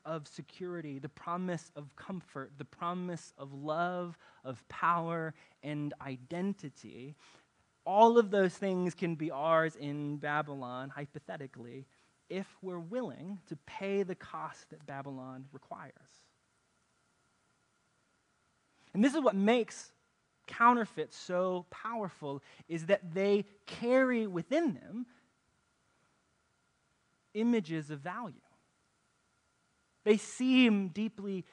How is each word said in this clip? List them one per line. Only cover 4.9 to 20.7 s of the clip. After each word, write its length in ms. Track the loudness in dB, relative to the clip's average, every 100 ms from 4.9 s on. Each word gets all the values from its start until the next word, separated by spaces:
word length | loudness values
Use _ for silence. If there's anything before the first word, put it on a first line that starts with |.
| 2 0 -4 -6 -10 -18 _
and 320 | -8 -6 -6 -6
identity. 1160 | -10 -12 -8 -4 -4 -4 -10 -16 -16 -16 -16 -18 -20 -20 _ _ _ _ 0
All 340 | 8 10 8
of 100 | 6
those 240 | 6 4
things 400 | 2 -2 0 0
can 220 | -2 -2 -2
be 160 | -4
ours 440 | -2 4 4 4 0
in 420 | -6 -4 -4 -4
Babylon, 720 | -2 -2 -2 -6 -8 -8 -10
hypothetically, 1000 | -10 -12 -12 -12 -12 -12 -14 -16 -16 -18 _ _ _ -10
if 260 | -8 -8 -10
we're 160 | -10 -10
willing 640 | -8 -6 -6 -8 -12 -12 -12
to 80 | -14 -14
pay 380 | -8 -2 0
the 100 | -2
cost 560 | -4 -10 -10 -10 -12 -20
that 160 | -20 -12
Babylon 600 | -10 -10 -10 -12 -14 -16
requires. 400 | -18 -16 -16 -16 -20 -20 _ _ _ _ _ _ _ _ _ _ _ _ _ _ _ _ _ _ _ _ _ _ _ _ _ _ _ _
And 100 | 4
this 120 | 4 6
is 60 |
what 120 | 4
makes 580 | 4 6 4 2 -6 -18 _ _ _ _ _ -12
counterfeits 680 | 4 6